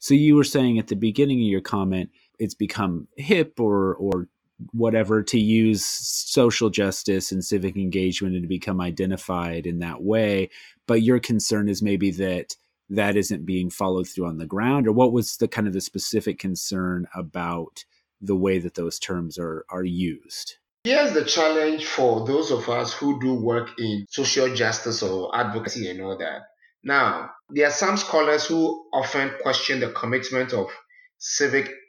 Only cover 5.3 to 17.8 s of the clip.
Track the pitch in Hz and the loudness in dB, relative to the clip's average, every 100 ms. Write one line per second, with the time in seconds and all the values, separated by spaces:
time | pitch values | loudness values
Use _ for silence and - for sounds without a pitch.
5.3 | 117 107 110 110 104 - - - - - | 2 4 6 6 4 0 -6 -6 -6 0
6.3 | - 120 - 113 95 98 90 - 95 - | 4 4 4 0 2 0 0 0 0 -2
7.3 | 95 90 104 92 98 95 95 92 87 98 | -4 -2 -2 0 -2 -2 0 0 0 -2
8.3 | 92 85 92 - 95 90 82 95 92 - | -2 -2 -4 -2 -2 -2 -2 -2 -2 -4
9.3 | 90 87 85 82 85 85 82 95 110 107 | -4 -4 -4 -4 -4 -6 -4 0 2 2
10.3 | 98 95 - - _ - 113 113 123 120 | 0 -2 -8 -20 _ 0 2 4 4 2
11.3 | 113 - 110 104 95 104 98 98 85 95 | -2 0 0 0 0 0 2 0 0 -2
12.3 | 90 - - _ _ _ 98 104 101 95 | -4 -6 -14 _ _ _ 0 2 2 0
13.3 | 92 85 92 90 - 98 92 90 - 87 | -4 -2 -2 -2 -2 -2 -2 -4 -6 -6
14.3 | 80 80 95 120 143 113 110 127 120 107 | -6 -6 -2 0 2 2 4 4 4 0
15.3 | - 110 - 104 92 - 95 - 110 104 | -2 -2 0 -2 -2 -6 -8 -4 -2 -2
16.3 | - 95 90 - 95 90 90 87 90 85 | -4 -6 -6 -6 -4 -2 -4 -6 -10 -10
17.3 | 90 85 85 82 - | -8 -6 -6 -8 -14